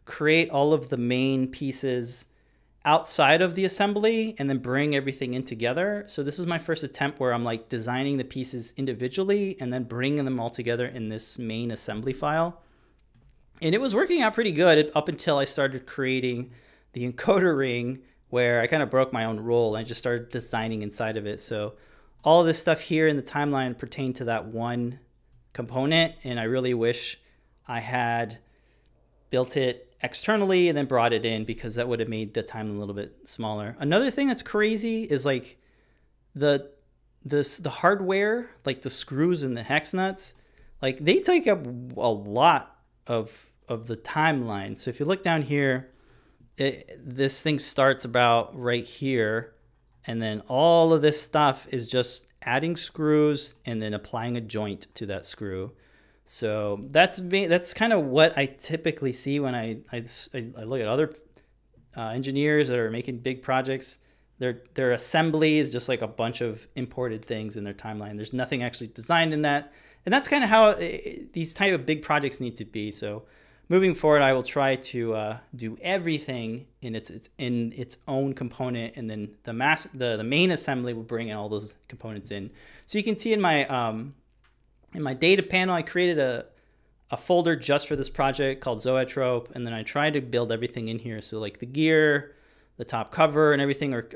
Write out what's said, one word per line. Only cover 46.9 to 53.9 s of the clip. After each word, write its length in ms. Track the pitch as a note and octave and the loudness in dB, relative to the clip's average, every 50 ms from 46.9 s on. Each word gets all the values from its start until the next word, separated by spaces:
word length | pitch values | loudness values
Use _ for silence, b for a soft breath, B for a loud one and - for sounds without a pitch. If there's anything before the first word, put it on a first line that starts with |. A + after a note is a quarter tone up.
| - - - | -18 -16 -14
this 380 | C3 B2 C3 C3+ C3+ - - | -8 -2 0 0 0 0 0
thing 180 | - D#3 D3 C3 | 0 0 0 0
starts 460 | - - - C#3 C3 C3+ C3 - - | 0 0 2 4 4 4 4 2 0
about 520 | A#2 A#2+ B2 B2 A#2 A#2 A#2 - - - C3+ | 0 2 4 6 6 6 4 2 0 -6 -6
right 240 | A#2+ A#2+ A#2+ A#2 A#2 | -2 -2 -2 -2 -2
here, 720 | - - - C#3 C3+ C3 A#2 A2 G#2+ A2 A2+ A2+ - - _ _ _ _ _ _ _ _ _ - | -8 -10 -6 -2 0 2 2 2 2 0 -2 -4 -8 -14 _ _ _ _ _ _ _ _ _ -10
and 160 | B2+ A#2 A2+ | -8 -6 -4
then 200 | A2+ G#2+ G#2+ G#2 - | -4 -4 -4 -6 -6
all 460 | - B2+ C3+ D#3+ E3+ E3+ E3 E3 E3 E3 | -2 2 4 6 8 8 8 8 6 6
of 80 | D3 | 6
this 200 | D3 D3+ D3 - | 6 4 2 2
stuff 460 | - - - D3+ D3 C#3 C3 - - - | -2 0 2 4 4 4 2 0 -6 -8
is 160 | C#3 B2 A2 | -6 -6 -4
just 400 | - B2+ B2+ A#2+ - - - - _ _ _ | -2 0 0 0 0 -4 -10 -12 _ _ _
adding 340 | - A#2 B2 C#3 D#3+ E3+ E3+ | -4 -2 -2 0 0 -2 -4
screws 800 | - - - - E3 D3+ D3+ D3+ D3+ D3+ D3+ C#3+ C#3+ - - - _ - | -4 -6 -8 -6 -2 2 4 6 6 6 4 4 0 -4 -8 -12 _ -8
and 160 | - A2+ A2 | -6 -6 -4
then 120 | G#2+ G#2+ | -4 -4